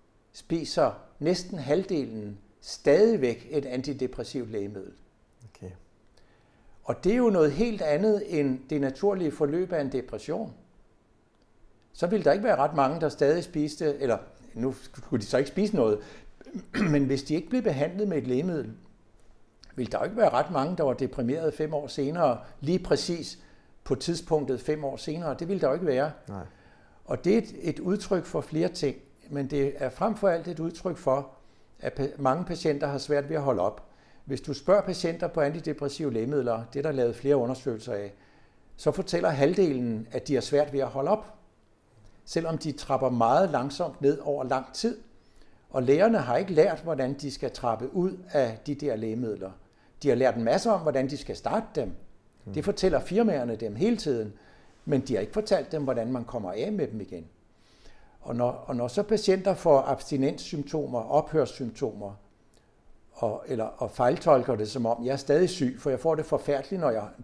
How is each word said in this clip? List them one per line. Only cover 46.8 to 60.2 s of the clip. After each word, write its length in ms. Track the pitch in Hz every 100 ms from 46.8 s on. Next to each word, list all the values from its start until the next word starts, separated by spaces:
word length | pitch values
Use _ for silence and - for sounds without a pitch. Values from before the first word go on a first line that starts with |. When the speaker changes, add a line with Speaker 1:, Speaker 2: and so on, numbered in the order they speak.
Speaker 1:
hvordan 340 | 160 143 131
de 160 | 143 143
skal 200 | - 131
trappe 440 | - 120 110 127
ud 220 | 190 185 185 -
af 260 | 147 123 113 -
de 80 |
der 220 | 139 147 110
lægemidler. 540 | 113 110 120 98 92 95 - _ _ -
De 60 | 143
har 80 | 123
lært 200 | 127 113
en 80 |
masse 260 | 113 160 233
om, 100 | 196
hvordan 300 | 156 131 135
de 60 | 139
skal 200 | - -
starte 300 | - 185 -
dem. 180 | 156 127 - - - _ _
Speaker 2:
Hmm. 100 | -
Speaker 1:
Det 100 | 101
fortæller 360 | 170 202 185 139
firmaerne 560 | - 190 226 151 120 110
dem 200 | 110 104
hele 200 | 208 233
tiden, 360 | 156 120 104 101 - - - -
men 160 | - 143
de 140 | -
har 60 | 113
ikke 120 | 104
fortalt 400 | 214 214 185 135
dem, 120 | 160
hvordan 280 | 135 120 113
man 120 | 127
kommer 280 | 113 120 92
af 200 | 101 156
med 140 | 208 131
dem 140 | 110
igen. 260 | 95 87 80 _ _ _ _ _ - - - -
Og 160 | - 120
når, 140 | 120
og 260 | 123 - 123
når 120 | 120
så 140 | 202
patienter 520 | 208 214 214 190 190
får 260 | 185 170 139
abstinenssymptomer, 1200 | 135 135 - 139